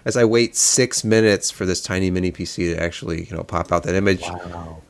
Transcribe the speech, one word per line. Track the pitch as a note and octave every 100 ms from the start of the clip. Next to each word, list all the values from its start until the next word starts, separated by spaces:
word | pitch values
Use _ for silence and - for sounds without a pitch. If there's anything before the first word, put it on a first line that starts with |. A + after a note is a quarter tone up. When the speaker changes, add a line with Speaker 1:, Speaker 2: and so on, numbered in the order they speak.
| -
Speaker 1:
As | B2
I |
wait | A#2 A#2 A#2 -
six | - - B2 -
minutes | A2+ A2 A2 G2 -
for | - F#2
this | F2+
tiny | - F#2 F#2+
mini | F#2 F#2
P | -
C | F2 - F2
to | E2
actually, | E2+ - G#2 E2
you | E2+ E2
know, |
pop | E2 E2+ E2+
out | F2
that | -
image | F#2 G2+ F#2+
Speaker 2:
Wow. | F2 F2+ F2+ F2 E2 D#2+ -